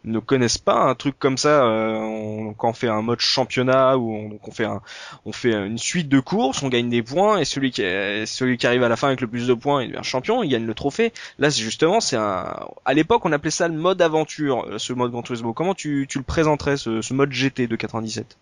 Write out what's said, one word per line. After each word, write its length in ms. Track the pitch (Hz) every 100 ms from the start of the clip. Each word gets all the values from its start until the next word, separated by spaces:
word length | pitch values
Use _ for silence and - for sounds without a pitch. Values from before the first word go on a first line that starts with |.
ne 140 | 113 110
connaissent 400 | - 135 120 -
pas 260 | - 107
un 100 | 165
truc 240 | 123 147 -
comme 180 | 139 131
ça. 280 | 151 151 120
Euh, 280 | 110 110
on, 600 | 110 110 110 107 107 110
quand 160 | 107 117
on 20 |
fait 160 | 117 120
un 140 | 107
mode 180 | 113 120
championnat 760 | - - 123 - 127 131 131 135
ou 140 | 113
on, 140 | 107 107
donc 180 | 107 -
on 40 |
fait 140 | -
un, 160 | 107 101 - - - -
on 80 | 104
fait 200 | - 123
une 260 | 107 98 117
suite 300 | - 175 147
de 120 | 139
courses, 420 | - 202 262 -
on 60 | 139
gagne 200 | 123 120
des 140 | 120
points 360 | 113 147 208 202
et 60 |
celui 260 | 139 143 135
qui, 120 | 123
euh, 420 | 98 95 101 104 110
celui 300 | - 127 120
qui 100 | 131
arrive 160 | 123
à 60 | 120
la 80 | 113
fin 120 | 143
avec 120 | 131
le 60 | 117
plus 180 | 120 123
de 80 |
points, 280 | 117 143 143
il 80 | 117
devient 100 | -
champion, 380 | - 131 131 240
il 60 | 175
gagne 160 | 120 113
le 80 |
trophée. 380 | 107 143 - 226 - - -
Là, 120 | 139
c'est 120 | 139
justement, 380 | 110 - 160 220
c'est 160 | 220 120
un, 300 | 104 92 82 - - -
à 100 | -
l'époque, 300 | 139 160 233
on 80 | 180
appelait 180 | 147 160
ça 180 | - 170
le 60 |
mode 260 | 156 175 185
aventure, 640 | 165 156 151 - 143 120 -
euh, 120 | 107
ce 140 | -
mode 180 | 123 123
Gran 100 | 120
Turismo. 300 | 117 120 117
Comment 220 | 113 170
tu, 320 | 190 151 139 135
tu 100 | 143
le 60 |
présenterais, 520 | - - 156 147 - 139
ce, 260 | 117 110
ce 120 | 110
mode 180 | 131 143
G 180 | 123 135
T 160 | - 120
de 100 | 113
quatre-vingt-dix-sept ? 640 | 110 113 110 110 113 -